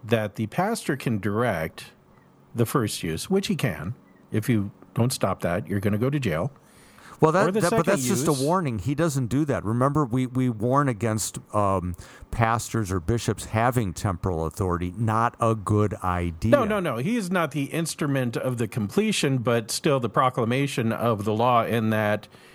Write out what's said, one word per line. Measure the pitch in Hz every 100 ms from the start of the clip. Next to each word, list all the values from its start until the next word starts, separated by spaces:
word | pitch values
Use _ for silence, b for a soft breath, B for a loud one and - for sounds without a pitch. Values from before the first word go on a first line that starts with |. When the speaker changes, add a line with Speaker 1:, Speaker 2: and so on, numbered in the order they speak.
Speaker 1:
that | 113 113 107 -
the | 110
pastor | - 190 226 - 139
can | - 110
direct | 101 104 123 90 80 - - - _ - _ _ _
the | 117 117
first | 147 107 -
use, | 85 80 -
which | 196 -
he | 175
can. | 123 76 82 127 - - -
If | 107 107
you | 113 101 - - -
don't | 120
stop | - 101 90
that, | 90 87 80
you're | 101
gonna | 98 104
go | 127
to | 147
jail. | 123 78 107 - B B B B B B
Speaker 2:
Well, | 156
Speaker 1:
Or | 165 208
Speaker 2:
that, |
Speaker 1:
the | 208
Speaker 2:
that, | -
but |
Speaker 1:
second | 233 -
Speaker 2:
that's | 196 131
just | 190 156
a |
Speaker 1:
use. | 143
Speaker 2:
warning. | 139 180 156 110
He | 107 143
doesn't | 165 139 120
do | 131 151
that. | 110
Remember, | 87 120 131 143
we, | 139 127 127
we | 127 127
warn | 110 120 135 143
against, | 107 117 110 - - - 104
um, | 101 95 90 85 B B B
pastors | - 113 117 - 117 101
or | 92
bishops | 80 117 - 104 -
having | 110 117 127 104
temporal | 78 107 87 95 85 80
authority. | - 92 87 90 90
Not | 113 110 117 -
a | 113 110
good | 95 104 104 -
idea. | 92 90 87 82 110
Speaker 1:
No, | 285 220
no, | 208
no. | 175 117
He | 139 240
is | 180
not | 185 160
the | 156 139
instrument | 147 165 - 151 139 123 113
of | 127 123
the | 113
completion, | - 101 - 220 196 147 131
but | 117 117 107
still | - 170 139
the | 117
proclamation | 156 131 - 113 127 139 - 113
of | 113 117 107
the | 104
law | 107 123 120
in | 104 113 110
that. | 110 107 104 - B B